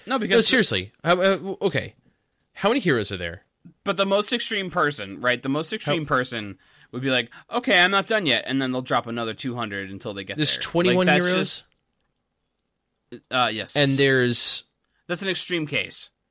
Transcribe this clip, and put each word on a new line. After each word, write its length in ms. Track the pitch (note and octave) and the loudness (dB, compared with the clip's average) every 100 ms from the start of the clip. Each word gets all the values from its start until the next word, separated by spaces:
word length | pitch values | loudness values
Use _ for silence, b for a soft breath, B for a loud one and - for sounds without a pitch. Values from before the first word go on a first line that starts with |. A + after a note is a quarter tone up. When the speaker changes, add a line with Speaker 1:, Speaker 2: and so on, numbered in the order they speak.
| B | B
Speaker 1:
No, 120 | C4 | -4
because 180 | F#3 G3 | 2 4
Speaker 2:
No, 20 | |
seriously. 500 | A3 C4 F3 G2 G2 _ | 4 4 2 0 -4 _
How, 160 | D#3+ F3+ | 2 4
uh, 160 | F#3+ F3+ | 4 2
w-, 220 | F#3 - | -4 -2
okay. 340 | F#3+ B2+ F#2 - _ _ _ _ _ | -2 -2 -6 -14 _ _ _ _ _
How 160 | - G3+ | -2 0
many 100 | C4 | 2
heroes 320 | F3+ A#2+ G2 | 2 2 0
are 40 | F#2+ | -4
there? 240 | E2+ F2 _ _ - _ | -8 -10 _ _ -20 _
Speaker 1:
But 120 | G3+ F#3 | -4 0
the 80 | G3 | 2
most 260 | G3+ G#3 | 2 2
extreme 380 | A#3+ - G#3 F#3 | -2 -4 -4 -4
person, 500 | F3+ D3 C#3 G2 F2+ | 0 0 -2 -8 -2
right? 200 | B2 B2 | 0 0
The 60 | C3 | 0
most 220 | D3 E3 | -2 -2
extreme 320 | A3 D3+ D#3+ | -4 -2 -2
Speaker 2:
How 40 | D3 | 0
Speaker 1:
person 500 | C3 B2 A#2 G#2 F#2+ b b b | 0 -2 -6 -10 -14 b b b
would 100 | B2 | -6
be 80 | C3+ | -2
like, 200 | B2+ A2+ B B | 0 -2 B B
"Okay, 260 | B3 B3 F#3 | -4 2 4
I'm 120 | F3+ | 4
not 140 | G3 - | 2 0
done 180 | A3 D#3+ | 0 2
yet," 180 | A#2 - | 0 0
and 140 | C3+ | -2
then 120 | C3 | -2
they'll 100 | B2+ | -4
drop 240 | B2+ B2+ A#2 | -2 -2 -2
another 280 | A#2 A2+ | -6 -6
two 200 | G#2 C3+ | -6 -8
hundred 360 | A#2+ A2 G2 F#2+ | -6 -6 -6 -8
until 240 | G2 A#2 | -10 -10
they 100 | G2 | -10
get 120 | G2 G2 | -8 -2
Speaker 2:
There's 180 | D3 | 0
Speaker 1:
there. 80 | - | 0
Speaker 2:
twenty-one 440 | - E3+ F3+ F3+ F3+ | 0 0 2 4 4
Speaker 1:
Like, 140 | F3+ | 4
that's 100 | F3 | 2
Speaker 2:
heroes? 360 | F#3 F#3+ - - _ _ _ _ _ _ _ _ _ _ _ _ _ - | 0 0 -4 -8 _ _ _ _ _ _ _ _ _ _ _ _ _ -20
Speaker 1:
just, 100 | A#2+ - | -20 -4
uh, 200 | B2+ A#2 | 0 0
yes. 240 | A2 F#2+ C#3+ | 0 -2 2
Speaker 2:
And 220 | C#3 C3+ | 2 4
there's 640 | C#3 C3 B2 A#2 - - - _ _ _ - | 4 6 4 4 2 2 -4 _ _ _ -8
Speaker 1:
That's 140 | E3+ | -4
an 60 | G3 | -4
extreme 380 | E3+ - F3 D3+ | -4 -2 -2 -2
case. 440 | B2+ F#2 - - _ _ | -4 -4 -8 -12 _ _